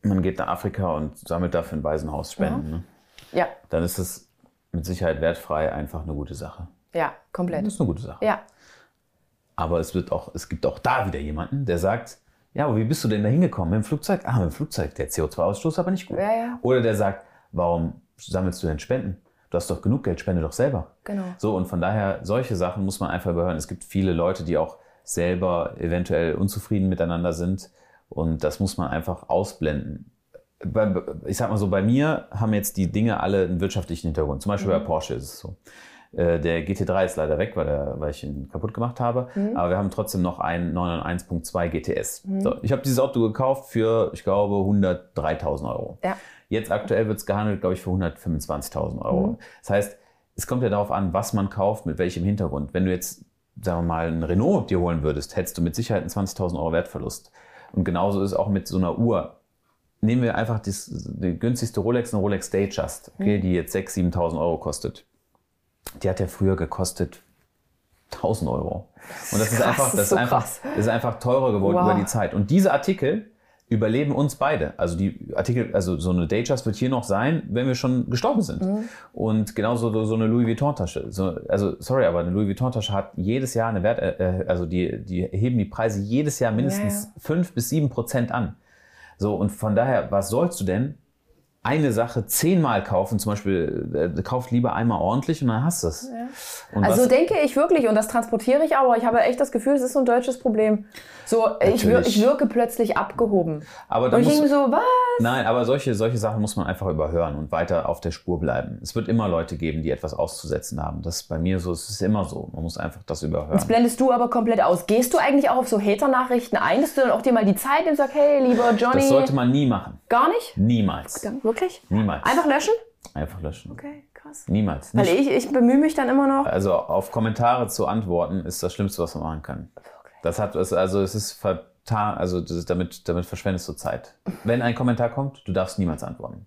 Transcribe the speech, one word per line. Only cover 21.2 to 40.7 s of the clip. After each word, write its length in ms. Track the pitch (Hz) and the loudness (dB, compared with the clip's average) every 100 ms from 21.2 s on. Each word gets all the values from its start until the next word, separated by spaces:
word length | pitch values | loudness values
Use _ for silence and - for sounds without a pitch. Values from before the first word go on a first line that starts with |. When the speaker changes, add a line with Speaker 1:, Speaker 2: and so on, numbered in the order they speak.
| 180 180 | -8 -4
Speaker 1:
So, 180 | 104 95 | -2 0
und 100 | 90 | -2
von 140 | 90 | -2
daher, 400 | 90 107 98 - | 0 0 0 -2
solche 320 | 87 113 127 | -2 -2 -2
Sachen 300 | 95 90 90 | -2 -2 -2
muss 160 | 95 - | -4 -4
man 100 | 95 | -4
einfach 220 | 90 90 | -2 -2
überhören. 240 | 85 90 80 | 0 0 -2
Es 100 | - | -6
gibt 160 | 90 | -12
viele 300 | - 98 95 | -4 0 2
Leute, 320 | 85 87 95 | 2 0 -2
die 120 | 82 78 | -2 0
auch 220 | 80 - _ _ | -2 -6 _ _
selber 720 | - - 87 90 92 87 - - | -8 -2 0 0 0 0 -2 -4
eventuell 560 | 85 87 87 78 85 85 | -2 -2 0 0 0 0
unzufrieden 520 | 98 - - 104 95 | -2 -2 -2 0 0
miteinander 440 | 92 85 85 87 | 0 -2 0 -2
sind. 380 | 80 87 95 - _ _ _ _ | -2 -2 -4 -8 _ _ _ _
Und 360 | - 82 78 | -4 -2 0
das 160 | 76 - | -2 0
muss 160 | 98 - | -4 -2
man 120 | 82 | -4
einfach 400 | 80 82 90 - | -4 -4 -8 -2
ausblenden. 840 | 90 101 - 78 73 73 73 - _ _ - _ _ | -2 -2 -2 -2 -2 -6 -12 -16 _ _ -20 _ _
Bei, 300 | 87 113 104 90 - 78 - | -4 0 2 0 -4 -10 -6
ich 100 | 104 | -4
sag 140 | 113 | 0
mal 60 | 107 | 0
so, 120 | 101 | 2
bei 140 | 98 | 2
mir 460 | 101 127 151 156 - | 2 2 2 -2 -6
haben 240 | 101 110 | -4 0
jetzt 220 | 104 101 - | 0 -2 -2
die 160 | 90 | -2
Dinge 280 | 95 113 104 | 2 0 0
alle 240 | 95 98 | 0 2
einen 160 | 87 90 | 2 0
wirtschaftlichen 480 | 92 98 78 82 85 | 0 -2 -4 -4 -2
Hintergrund. 340 | 78 73 69 | 0 -2 -2
Zum 80 | 101 | -2
Beispiel 220 | 101 98 | -2 0
Speaker 2:
Mhm. 60 | 80 | 0
Speaker 1:
bei 60 | |
Porsche 300 | 71 78 - | 0 -4 -2
ist 100 | 58 | -8
es 140 | 67 - | -8 -14
so. 160 | - - - - - - _ | -14 -16 -20 -20 -20 -20 _
Äh, 260 | - 87 85 | 0 2 2
der 240 | 82 82 | 2 0
G 120 | 78 | -2
T 100 | 95 | -2
drei 200 | 92 92 | 0 2
ist 120 | 92 - | 2 0
leider 220 | 78 76 | 0 0
weg, 180 | 104 - | 0 -2
weil, 100 | 73 | -2
der, 280 | 73 71 65 | -2 -4 -4
weil 120 | 73 | -6
ich 120 | 73 | -6
ihn 260 | 73 71 69 | -8 -8 -8
kaputt 240 | - - | -6 -6
gemacht 280 | - 120 120 | -4 -6 -2
habe. 280 | 120 123 123 | -2 0 -4
Speaker 2:
Mhm. 220 | 202 202 240 | -4 -2 0
Speaker 1:
Aber 140 | 87 | 0
wir 60 | 92 | 2
haben 140 | 101 | 0
trotzdem 320 | - 101 95 | -2 -4 0
noch 160 | 90 85 | -2 0
einen 340 | 69 87 87 | -4 -2 -2